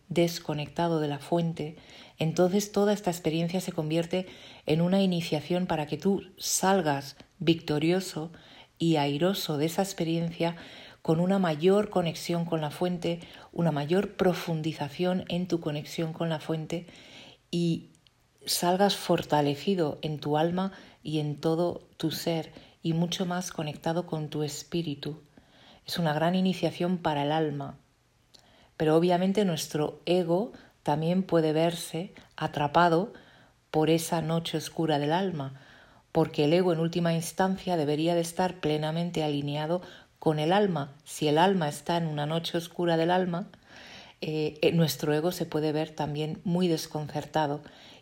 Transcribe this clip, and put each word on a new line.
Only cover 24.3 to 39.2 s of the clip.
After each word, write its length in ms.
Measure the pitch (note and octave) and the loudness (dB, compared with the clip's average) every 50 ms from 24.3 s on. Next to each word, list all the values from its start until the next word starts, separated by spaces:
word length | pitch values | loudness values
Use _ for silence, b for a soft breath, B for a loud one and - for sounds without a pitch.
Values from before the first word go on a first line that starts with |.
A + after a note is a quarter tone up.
| - D3+ | -4 -4
espíritu. 800 | D3+ C#3+ C#3+ - - - - E3+ E3 D3+ C#3+ C#3 - D3 D3+ - - B B B B B B B B B B B B | -4 -4 -6 -10 -10 -6 -4 -4 -4 -4 -6 -6 -8 -10 -10 -10 -16 B B B B B B B B B B B B
Es 120 | - - - | -8 -4 -2
una 140 | E3+ D#3 | 0 0
gran 220 | D3 D3+ D#3+ E3+ F3+ | 2 2 2 2 2
iniciación 640 | F#3 F#3 F#3+ F3 - F3 D#3 - - F3 F3 F#3 E3+ | 2 2 2 0 0 -2 -2 0 0 -2 -2 -2 0
para 240 | E3+ E3 D3+ C#3+ | 0 -2 0 0
el 100 | C#3+ C#3+ | 0 2
alma, 460 | D3+ D#3+ D#3+ D3+ C#3+ C#3+ C#3 C#3 - - _ _ _ _ _ _ _ _ _ _ b b b b b b b b b | 2 2 0 0 -2 -4 -8 -10 -12 -16 _ _ _ _ _ _ _ _ _ _ b b b b b b b b b
pero 200 | - D#3+ D#3 D#3 | 0 2 4 6
obviamente 480 | E3 E3+ F3+ F3 F3 F#3 F#3+ F#3+ G#3+ G#3 | 6 6 4 4 4 2 2 2 2 2
nuestro 560 | F#3 D#3+ D3 - - - D3+ - - - - - | 2 0 -2 -4 -4 -2 -2 -2 -2 -4 -6 -2
ego 480 | - F3 F#3 F3 E3 E3+ F#3 A3+ C4 B B B B B B | 0 2 2 2 2 2 0 0 -2 B B B B B B
también 400 | _ - D3 D#3 D#3+ E3 F3+ F#3+ | _ -2 0 0 0 0 0 0
puede 300 | F#3 - E3+ E3 D#3 D#3 | 0 2 2 4 4 4
verse 640 | D3+ D#3 E3 E3+ E3+ E3+ - - - D#3+ F#3 G#3+ B B B B B | 2 4 2 2 0 -2 -10 -8 -8 -8 -8 -8 B B B B B
atrapado 760 | - D#3+ D#3 - D3 D3 C#3+ C#3+ E3 F3 F3 E3 E3 G3 A#3+ B B B B B B B B B B _ _ | -6 -6 -4 -2 -2 -2 2 4 4 6 6 6 4 2 -2 B B B B B B B B B B _ _
por 200 | - D#3 D#3 D3+ | 0 2 4 4
esa 320 | E3 E3 E3 - F3+ E3 | 2 2 2 0 -2 -2
noche 340 | D#3 D#3 E3 E3 E3 - - | 0 0 -2 -2 -2 -2 -6
oscura 420 | D#3 D3+ - - - D#3+ D#3 D3+ C#3+ | -6 -6 -6 -4 -2 0 0 2 0
del 140 | D3 D3 | 2 0
alma, 480 | D#3+ F3+ G3+ F#3+ E3+ D3 C3+ C3+ C3+ B B B B B B B B B B _ | 0 0 0 -2 -4 -6 -8 -8 -10 B B B B B B B B B B _
porque 320 | _ D#3+ D#3+ D#3 - - D3 | _ 2 2 2 2 2 4
el 80 | D3 | 4
ego 200 | E3 F3+ F#3 F3+ | 4 4 4 2
en 80 | E3 D#3+ | 2 2
última 340 | E3 E3 E3+ F3 E3+ E3+ E3 | 0 0 0 0 2 2 2
instancia 640 | E3 E3 - - - F#3+ F#3+ F#3+ F#3+ - F#3 F3+ | 0 -2 -4 -2 0 0 0 0 -2 -2 -2 0
debería 380 | E3 D3 C#3+ D3 D3 D#3+ E3+ F3 | 0 2 0 0 0 0 2 2
de 60 | E3+ | 0
estar 400 | E3+ E3+ - - F#3 F3+ F3 F3+ | 0 -2 -2 -2 -2 -2 -2 -2
plenamente 640 | - D3+ D3+ D3+ D3+ D#3 D#3+ E3 E3+ F3 E3+ D#3+ | -2 -2 0 0 -2 -2 -2 -2 -4 -2 -2 -2